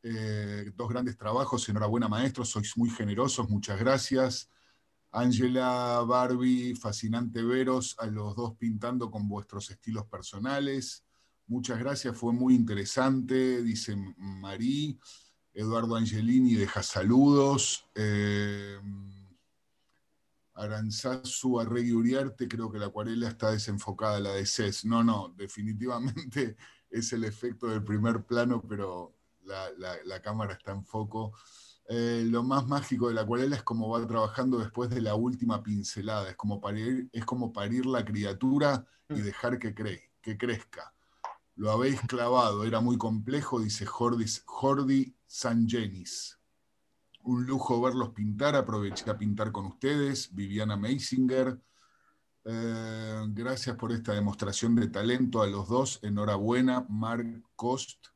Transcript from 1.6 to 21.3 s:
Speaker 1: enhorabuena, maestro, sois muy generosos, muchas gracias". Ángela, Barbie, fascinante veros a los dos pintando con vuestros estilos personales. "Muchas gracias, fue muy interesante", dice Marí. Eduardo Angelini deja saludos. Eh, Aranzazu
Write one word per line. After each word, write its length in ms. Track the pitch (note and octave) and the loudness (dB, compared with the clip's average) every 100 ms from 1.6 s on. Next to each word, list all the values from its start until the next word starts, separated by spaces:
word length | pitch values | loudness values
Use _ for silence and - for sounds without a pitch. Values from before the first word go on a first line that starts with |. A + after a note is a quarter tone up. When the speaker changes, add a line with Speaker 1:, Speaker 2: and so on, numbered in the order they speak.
| - | 0
Speaker 1:
enhorabuena, 380 | G#2+ G#2+ A#2 A2+ | 0 2 2 0
maestro, 360 | G#2+ C3 C3+ A2+ | 2 0 -2 -4
sois 320 | A2 G#2+ - | -2 -4 0
muy 120 | A#2 | 0
generosos, 600 | A#2 G#2 G2+ C3+ C3 G#2+ | 0 -2 0 0 0 0
muchas 300 | G2+ G2+ G2 | 0 -2 0
gracias". 680 | A#2 C3+ - C3 C3 B2+ - _ _ _ _ _ _ | 4 2 2 2 2 0 -10 _ _ _ _ _ _
Ángela, 920 | G#2 B2 A2+ B2 B2+ B2+ B2 B2 A#2+ A#2+ | 0 4 4 4 4 2 2 2 2 4
Barbie, 680 | B2 B2+ B2 B2+ B2+ B2 A#2 | 4 4 2 4 2 2 -4
fascinante 680 | A2 G#2+ A2 A#2 A#2+ A#2 | -4 -4 -2 -2 -2 -2
veros 520 | A#2 B2+ C3 C3 - - | 2 2 4 2 0 -6
a 80 | A2+ | -6
los 280 | G#2+ G#2 G2+ | -4 -4 -4
dos 200 | A#2+ A2 | -6 -4
pintando 540 | A#2 G#2+ A#2+ B2 A#2 | -4 -2 -2 -2 -4
con 160 | G#2+ G#2 | -4 -4
vuestros 420 | G2+ G2+ G2+ G2+ | -4 -8 -10 -10
estilos 340 | - - A2 G#2 | -12 -8 -6 -6
personales. 960 | F#2+ - G2 A#2+ C#3 C#3 C3+ B2+ - _ _ _ _ _ | -12 -12 -8 -4 -2 -2 -4 -6 -12 _ _ _ _ _
"Muchas 320 | A#2+ B2+ A2+ | -6 -4 -4
gracias, 380 | B2 C#3 B2+ A2+ | -2 -4 -4 -4
fue 160 | A#2 | 0
muy 220 | A#2+ B2+ B2+ | 2 6 6
interesante", 1080 | A2+ G#2 G2 - C3 C3+ B2 C3 B2+ B2 | 6 0 -2 2 2 2 2 2 4 2
dice 320 | A#2+ A2 - G2+ G2 F2+ | 0 -2 -2 -6 -6 -10
Marí. 840 | G2 F#2+ G2 G2 A#2 C#3 D3+ - - - _ _ _ | -10 -10 -10 -4 -2 0 -2 -6 -12 -20 _ _ _
Eduardo 420 | - G#2+ A2+ A#2 A2+ | -6 -2 0 0 0
Angelini 580 | A2+ G#2+ A2 B2+ B2+ A2+ | 0 2 4 6 6 6
deja 280 | G2 - | 2 0
saludos. 1040 | F#2 - F#2 B2 C#3+ C#3+ C#3 C#3 - - - - | -2 0 6 8 8 8 6 4 2 -2 -6 -4
Eh, 840 | G#2+ G2+ G#2 G2+ G#2 G2+ G2+ G2 G2+ G2+ G2 G2 F#2+ F2+ _ _ _ _ _ _ _ _ _ _ _ - | 0 2 2 2 0 -4 -8 -12 -12 -12 -14 -18 -20 -20 _ _ _ _ _ _ _ _ _ _ _ -10
Aranzazu 1040 | G#2+ G#2+ A2 G#2+ C3 B2+ B2+ | -6 -4 -4 -2 -2 -4 -4